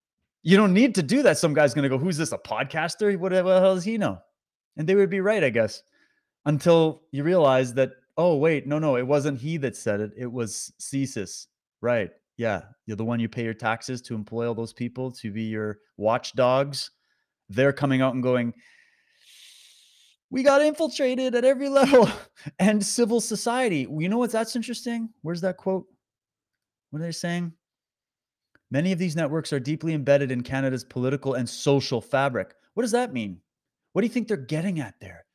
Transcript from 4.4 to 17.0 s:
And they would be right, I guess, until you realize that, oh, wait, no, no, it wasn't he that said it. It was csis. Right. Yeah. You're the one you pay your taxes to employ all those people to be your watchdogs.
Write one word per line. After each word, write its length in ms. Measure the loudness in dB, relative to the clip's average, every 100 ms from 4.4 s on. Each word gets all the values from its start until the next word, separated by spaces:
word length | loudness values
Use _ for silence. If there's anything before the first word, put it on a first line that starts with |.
| _ _ _ -6
And 120 | 0
they 80 | 4
would 120 | 4
be 120 | 2
right, 240 | 0 2
I 60 | 2
guess, 340 | 2 0 -4 _ _ _ _ _ _ -2
until 580 | 0 4 6 4 0 _
you 100 | -4
realize 520 | 0 4 6 4 2
that, 180 | 0 0 -2 _ 0
oh, 180 | 2 4
wait, 280 | 2 0 -2
no, 140 | -2
no, 160 | 0 0
it 100 | 2
wasn't 320 | 0 0 -4
he 180 | -6 -4
that 180 | -4 -4
said 240 | -4 -2
it. 100 | -4 -8
It 160 | -10
was 400 | -6 -8 -8 -14 _
csis. 640 | -8 -6 -4 -6 -8 -10 -18 _ _ _
Right. 300 | -2 -2 -2 -8 _ -6
Yeah. 260 | -4 -4 -8 _ -12
You're 100 | -6
the 80 |
one 160 | -4 -2
you 80 | -4
pay 160 | -4
your 100 | -8
taxes 480 | -4 -4 -4 -6 -12
to 140 | -8 -10
employ 320 | -8 -6 -4
all 60 | -6
those 160 | -8
people 400 | -8 -10 -8 -10
to 180 | -10 -10
be 140 | -8
your 340 | -6 -6 -6 -8 _ -4
watchdogs. 960 | 0 0 -2 0 2 2 0 -6 -12 _